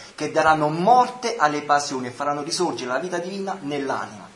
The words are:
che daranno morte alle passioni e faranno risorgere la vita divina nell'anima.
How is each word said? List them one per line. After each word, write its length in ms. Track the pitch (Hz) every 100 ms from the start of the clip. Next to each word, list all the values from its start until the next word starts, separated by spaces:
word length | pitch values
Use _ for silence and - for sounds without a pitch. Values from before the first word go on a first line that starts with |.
| - -
che 160 | 151
daranno 360 | 156 156 156 151
morte 680 | 160 196 247 240 - 226 -
alle 240 | 151 147
passioni 460 | 147 147 143 131 123
e 40 |
faranno 320 | - 147 147
risorgere 480 | 143 - 170 123 123
la 80 | 131
vita 200 | 180 175
divina 380 | 180 196 196 185
nell'anima. 640 | 139 143 135 113 98 - -